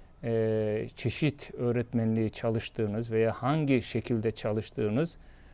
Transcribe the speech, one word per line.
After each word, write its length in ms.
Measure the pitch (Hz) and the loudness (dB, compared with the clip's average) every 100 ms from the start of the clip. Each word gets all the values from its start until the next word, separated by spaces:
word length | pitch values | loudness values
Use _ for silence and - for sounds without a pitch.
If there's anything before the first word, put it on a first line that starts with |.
| - - | -20 -8
e, 640 | 120 113 110 110 107 107 117 - | -2 0 2 2 2 0 -4 -4
çeşit 560 | 120 - 151 - - - | -4 0 0 -2 -10 -4
öğretmenliği 720 | 123 120 117 120 113 113 110 | 0 0 0 0 2 2 0
çalıştığınız 840 | - 117 110 - - 107 104 117 | 0 -2 -2 -4 -2 -2 -2 -2
veya 200 | 110 113 | 2 2
hangi 500 | 107 127 156 147 131 | 2 0 2 4 2
şekilde 500 | - 113 - 117 110 | 2 -4 0 0 0
çalıştığınız 880 | - 113 107 - - 107 113 165 - - - - | -2 -2 -2 -2 -2 0 2 0 -4 -18 -20 -20